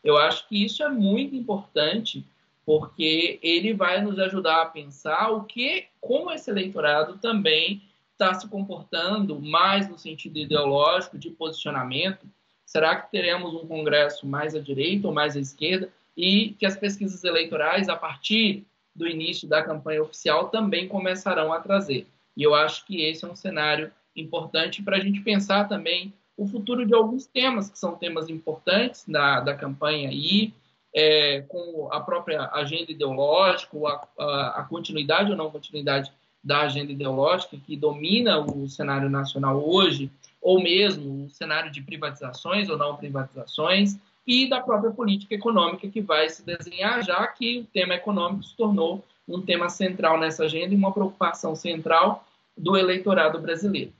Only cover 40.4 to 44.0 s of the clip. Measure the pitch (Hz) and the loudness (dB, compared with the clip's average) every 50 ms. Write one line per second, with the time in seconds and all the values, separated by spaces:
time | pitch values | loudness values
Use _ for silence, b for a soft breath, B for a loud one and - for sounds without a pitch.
40.4 | - 175 185 185 180 170 175 190 208 196 160 151 143 139 139 139 139 143 _ - | 4 4 6 6 6 4 4 4 4 2 2 -2 -6 -8 -8 -8 -10 -12 _ -12
41.4 | 170 156 151 160 165 156 143 143 135 135 160 151 151 147 135 - 143 123 123 - | -6 -4 -2 -2 -4 -6 -12 -14 -14 -14 -10 -8 -8 -8 -8 -8 -12 -12 -12 -10
42.4 | - 165 185 208 202 165 151 143 143 147 143 143 151 143 139 135 131 - _ 131 | -4 -2 0 0 0 -2 -2 -2 -2 -2 -2 -6 -10 -6 -6 -6 -6 -6 _ -16
43.4 | 117 - - - 151 175 185 196 208 202 202 - | -14 -10 -4 -2 2 4 4 6 4 4 2 -4